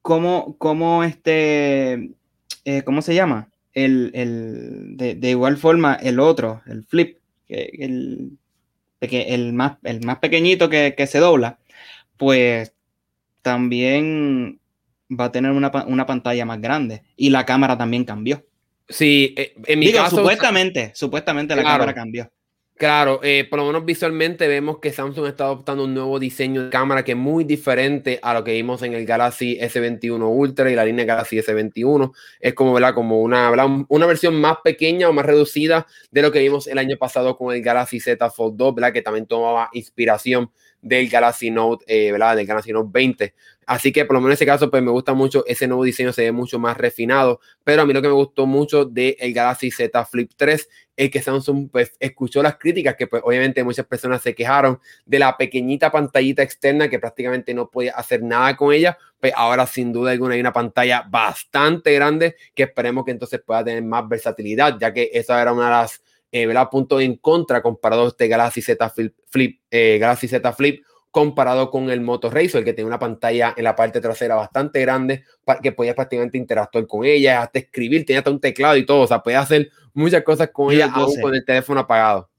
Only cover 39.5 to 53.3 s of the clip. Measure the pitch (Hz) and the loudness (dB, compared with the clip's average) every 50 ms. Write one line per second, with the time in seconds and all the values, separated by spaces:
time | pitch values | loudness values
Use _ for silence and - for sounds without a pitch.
39.5 | 117 117 117 113 - 120 113 - _ - 117 113 107 104 - 127 123 123 120 117 | 0 0 -2 -4 -8 -14 -14 -14 _ -2 0 0 0 0 0 -2 0 0 -2 -4
40.5 | _ _ _ _ _ _ - 110 127 127 127 117 117 120 120 117 117 - 120 113 | _ _ _ _ _ _ -4 -2 0 0 0 2 2 4 4 2 0 0 -6 -2
41.5 | 110 113 113 113 117 - _ - 110 107 107 104 101 104 110 113 113 110 101 95 | 0 0 0 0 0 -2 _ 0 2 2 2 2 2 2 2 2 2 0 0 -2
42.5 | 107 107 104 113 107 110 113 104 92 123 131 127 123 _ 131 120 _ _ _ - | -4 -4 -4 -2 -4 -4 -4 0 0 2 2 2 0 _ -6 -8 _ _ _ -20
43.5 | _ _ _ - 123 120 - 139 131 151 147 - 135 127 127 135 143 - 156 135 | _ _ _ -4 -4 0 0 0 2 2 2 2 2 2 4 2 2 2 4 2
44.5 | 139 139 147 123 - 131 127 123 120 127 127 - 131 131 135 135 - 139 120 123 | 4 2 2 2 2 2 2 2 0 0 0 0 0 2 0 2 2 0 0 0
45.5 | 120 - 135 127 127 127 131 127 120 - 127 127 123 - 117 113 117 120 123 120 | -4 -2 -2 -2 0 0 0 0 0 -2 -4 -4 0 0 0 0 0 -2 -6 -6
46.5 | - 120 117 120 117 117 120 120 - - 117 117 131 139 135 127 120 - _ _ | -6 -4 -4 -4 -2 -2 -2 -4 -2 -2 -2 0 2 2 2 2 0 -2 _ _
47.5 | _ _ _ 147 147 156 151 143 135 135 135 147 143 139 139 139 _ - 135 131 | _ _ _ 0 2 2 4 2 2 2 2 2 2 2 2 0 _ -2 0 2
48.5 | 135 139 147 143 151 147 139 127 117 123 127 131 - - 127 123 117 120 120 123 | 2 0 0 2 2 0 0 0 -2 -2 0 0 -2 -2 -6 -4 -2 0 0 0
49.5 | 127 - - 127 - - 120 113 - 120 117 - - 120 120 - _ _ 143 147 | 0 -2 -6 -8 -4 -4 -4 0 0 -2 -2 -2 -4 -6 -6 -6 _ _ 0 2
50.5 | 156 156 - _ _ _ _ _ _ - 139 139 - 135 - 139 135 135 131 - | 2 0 -2 _ _ _ _ _ _ -4 -4 -2 -2 -4 -2 -2 -4 -2 -2 -2
51.5 | 139 139 139 135 - 123 120 - - _ 135 131 _ _ 135 120 - 139 143 151 | -2 -2 -4 -4 -2 -2 -2 -2 -4 _ -8 -8 _ _ -10 -4 0 0 0 0
52.5 | 147 _ - 165 175 190 147 135 117 _ 123 - - 117 - 120 | 0 _ -4 -2 -2 0 -2 -2 -2 _ -6 -4 -4 -2 0 0